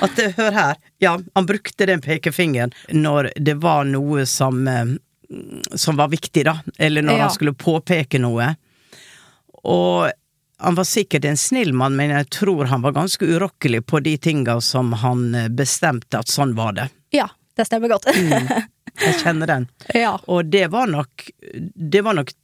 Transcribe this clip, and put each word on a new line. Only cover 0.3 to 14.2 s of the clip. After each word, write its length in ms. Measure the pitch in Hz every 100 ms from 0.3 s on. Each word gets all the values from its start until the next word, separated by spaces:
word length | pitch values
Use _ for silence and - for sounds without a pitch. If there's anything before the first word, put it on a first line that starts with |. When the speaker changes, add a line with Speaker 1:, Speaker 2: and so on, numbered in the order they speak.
| 180
Speaker 1:
hør 160 | 220
her, 220 | 208 147 151 _ -
ja, 180 | 185 175 175 196
han 100 | 180
brukte 400 | 208 - - 190
den 140 | 175
pekefingeren 680 | 143 156 165 147 170 127 123 - -
når 400 | 156 156 147 131 -
det 220 | 147 147
var 240 | 170 151 139
noe 400 | 135 143 147 131
som, 420 | - 131 127 131
eh, 180 | 127 117 135 _ _ - - - - - -
som 200 | - 143
var 120 | 147
viktig 360 | 160 - 160 143
da, 160 | 156 - -
eller 220 | 156 151
når 140 | 151 -
Speaker 2:
Ja. 100 | 208
Speaker 1:
han 20 |
skulle 240 | - 147
påpeke 680 | 135 - 156 - 185 123 135
noe. 360 | 120 117 123 160 _ _ _ - - - - _ _ -
Og 480 | 190 175 175 175 160 - _ _ _ -
han 160 | 170 175
var 80 |
sikkert 420 | 185 233 196 151 143
en 120 | 147
snill 360 | - 262 202
mann, 220 | 127 135 135
men 140 | 147
jeg 200 | 143 139
tror 360 | - 202 170 131
han 160 | 131
var 100 | 135
ganske 340 | 135 180 - 160
urokkelig 600 | 165 190 - 139 113 -
på 160 | 156
de 140 | 151
tinga 420 | 151